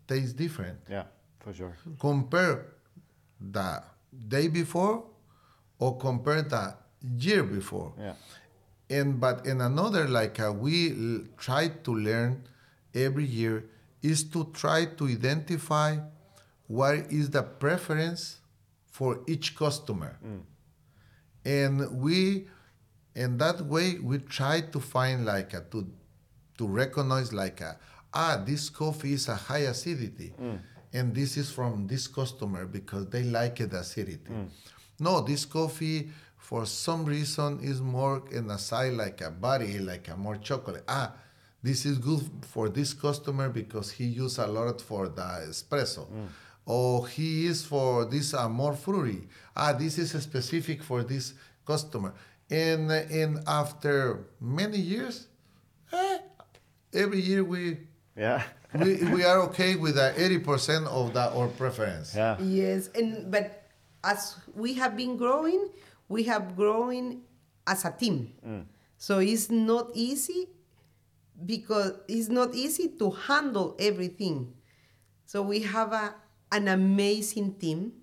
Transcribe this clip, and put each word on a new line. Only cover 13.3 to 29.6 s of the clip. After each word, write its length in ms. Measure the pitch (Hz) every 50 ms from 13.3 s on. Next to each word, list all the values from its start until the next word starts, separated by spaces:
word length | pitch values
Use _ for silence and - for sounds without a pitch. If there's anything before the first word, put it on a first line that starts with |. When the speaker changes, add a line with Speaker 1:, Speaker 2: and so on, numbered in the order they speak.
| 117 113 113 113 110 110 110 - - - - _ _ _ -
Speaker 1:
is 220 | 151 160 151 156
to 260 | - - 170 156 - -
try 340 | - - 151 156 165 170
to 200 | 165 160 - 147
identify 920 | 135 120 113 127 131 143 160 151 - 175 151 - - 151 151 151 151 156 156 - - - - - - - - - _ _ _ _
what 280 | - 110 120 135 139 147 151 151 -
is 200 | 143 151 147 143
the 120 | 147 139 -
preference 960 | - - - 135 147 175 175 - - 156 151 160 170 170 - - - - - _ _ _ _ _ _ _ _ _ _
for 300 | - - 131 127 120 - - 160
each 260 | 165 - - - -
customer. 600 | - 156 147 147 - - - 107 87 76 65 - - -
Speaker 2:
Mm. 140 | 110 104 92 85 - - - _ _ _ _ _ _ _ _ - _ _ _ _ _ _ - -
Speaker 1:
And 560 | 131 139 143 139 139 139 135 139 - 135 127 131
we, 460 | 151 170 185 190 190 196 190 190 - - - - _ _ _ _ _ _ _ _ _ -
in 240 | 113 123 123 123 120
that 220 | 151 165 180 180 165
way, 340 | 139 151 160 180 185 175 180 131
we 160 | 120 135 143
try 420 | 139 - - - 135 139 156 170
to 200 | 160 156 - 147
find, 440 | - - - 131 127 131 131 123 117
like, 300 | 107 101 95 92 - -
uh, 60 | 87 85 -
to, 160 | - 113 95 90 - - - - - _ _ _ _ - - _ _ -
to 80 | 117
recognize, 640 | 101 95 110 135 135 - 147 139 131 131 131 127 117 110
like, 300 | 101 98 92 - - 80
uh, 120 | 80 80 - - - - - - - -
"Ah, 300 | - 165 165 143 101 95
this 240 | 120 147 151 - -
coffee 440 | - - 151 156 151 151 139 139 143
is 140 | 135 - 123
a 60 | 110
high 300 | 101 - - 135 151